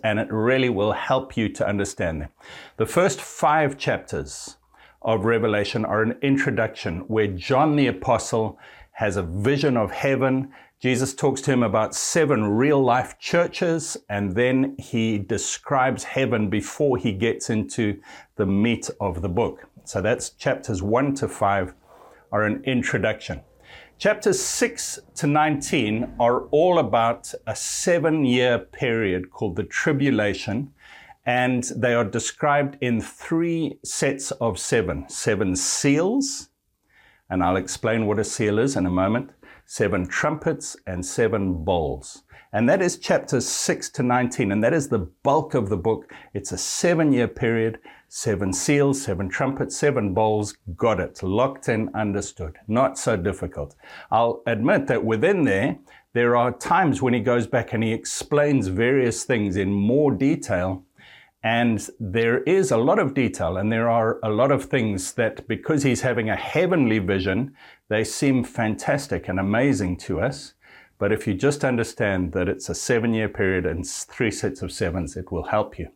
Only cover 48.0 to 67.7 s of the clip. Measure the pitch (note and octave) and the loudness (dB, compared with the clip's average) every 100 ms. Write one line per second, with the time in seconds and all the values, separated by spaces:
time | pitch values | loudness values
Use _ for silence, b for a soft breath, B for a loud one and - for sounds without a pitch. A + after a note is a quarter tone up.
48 | B - A#2 G2 G2 F#2 - C#3+ C#3+ C3+ | B -4 -2 0 0 -2 2 4 4 0
49 | - F#2 F#2+ - C3+ C3+ C3 - D3 B2 | -2 -4 -4 -2 -2 -2 -6 0 0 2
50 | G2+ G2 A2 G#2+ G#2 - F#2+ E2 A#2 F#2 | 0 2 2 2 -2 -8 -14 0 2 2
51 | F2 - F#2+ G#2 C3+ - - A2 A2 G#2+ | -2 -6 -2 0 0 -2 -2 -2 -2 -2
52 | G#2 G2 G2 - E2 - - A2+ C3+ - | -2 -2 -6 -8 -10 -10 -2 2 2 0
53 | B2 G#2 G2 - E2+ - C#2+ - B B | -2 0 -2 -4 -6 -8 -10 -12 B B
54 | B A2+ A#2 - A#2 A2 C3+ G#3 - A#2 | B 2 2 0 -2 0 2 2 2 0
55 | A2 A2 E3 G3 B2+ F#2+ C#3 E3+ B B | 0 2 2 2 2 2 0 -4 B B
56 | B A#2+ A#2+ A#2+ B2 - - E3+ E3 A2+ | B 0 4 4 2 -2 0 2 4 2
57 | B2+ B2 A2+ A#2+ A2+ A#2+ A2+ A2+ A2+ A2+ | 2 2 2 2 2 -2 0 -2 0 -2
58 | - - - D3 D3 C#3 F#2 F#2 A#2+ C#3 | -6 -10 -2 2 4 2 0 0 2 4
59 | B2 A2 - A#2 G2+ F#2+ G2 G2+ G#2 C#3 | 2 -2 -2 0 0 0 0 2 2 4
60 | D3 G2+ C#3 D#3 - F2+ F#2 G2 - B | 2 2 0 0 -2 -2 -2 -4 -12 B
61 | B B B _ A2+ A#2 A#2+ G#2 - - | B B B _ 0 2 2 0 -4 -10
62 | G#2 A2+ A#2 A#2+ D3+ F#3+ F3+ A2+ C3+ G#3 | -4 0 2 2 2 2 2 2 2 2
63 | C3+ C#3 A2+ - E2+ F#2 G#2+ A2+ A#2 A#2 | 0 0 -2 0 -2 0 0 0 2 2
64 | A2+ - A2 G#2+ C#3 C#3 - C#3 A2 G2 | 2 0 -2 2 4 2 0 -2 0 -2
65 | - - A2 - - A2 - D3 C#3 A#2 | -4 -2 -2 -2 -6 -6 0 0 2 2
66 | C3 A#2 A2 G2 - D3+ F3+ F3+ A#2+ A2 | 0 0 -2 -2 -2 0 2 2 4 2
67 | F#2 F#2+ F#2+ G2 C#3 B B | 2 0 0 -2 -4 B B